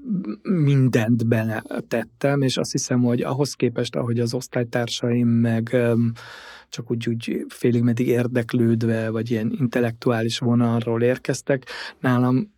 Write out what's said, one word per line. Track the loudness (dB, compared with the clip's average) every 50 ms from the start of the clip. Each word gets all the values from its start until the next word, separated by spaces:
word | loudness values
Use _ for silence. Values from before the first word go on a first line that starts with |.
| -8 -4 -4 -4 -4 -6 -8 -6
mindent | -4 -2 0 2 4 4 4 4 4 4 4 2 4 2 2 2 2
beletettem, | 2 2 2 0 -2 -4 -6 -6 -8 -8 -8 -6 -4 -4 -4 -4 -6 _ -2 0 0 2 2
és | 2 2 0
azt | 0 -2 -2
hiszem, | -2 -4 -2 0 0 2
hogy | 2 2 2 0
ahhoz | 0 -2 -2 -2 -2 -2 -2
képest, | -2 -2 -2 0 -2 -4 -4 -4
ahogy | -4 -2 -2 -2 -2
az | -2 -2 -4
osztálytársaim, | -6 -6 -6 -4 -4 -2 -2 -2 -2 -2 -4 -4 -4 -2 0 2 2 2
meg, | 4 4 2 2 2 2 0 0 0
ö, | 0 2 2 2 2 2 2 0 -2 -6 -12 -18 -20 -20 -20 -20 -20 -20 -20 _
csak | -14 -12 -6 -6
úgy, | -4 -4 -2 -4
úgy | -4 -4 -4 -6 -6 -6 -6
félig | -8 -6 -2 0 2 2 4
meddig | 2 2 2 2 2
érdeklődve, | 2 2 2 0 0 0 -2 -2 0 0 2 4 4 2 2 2 0 0 0 -2 -2
vagy | -4 -4 -2 -2
ilyen | -2 -2 -2 -2 -2 -2
intellektuális | -2 0 0 0 0 0 -2 -2 0 0 0 2 0 -2 -2 -2
vonalról | 0 2 2 4 4 2 2 0 0 0 0 2
érkeztek, | 2 2 2 0 -2 -4 -4 -2 -2 -2 -2 -2 -2 -8 -14 -14 -14 -14 -10 _
nálam | 0 2 2 4 4 4 2 2 0 -4 _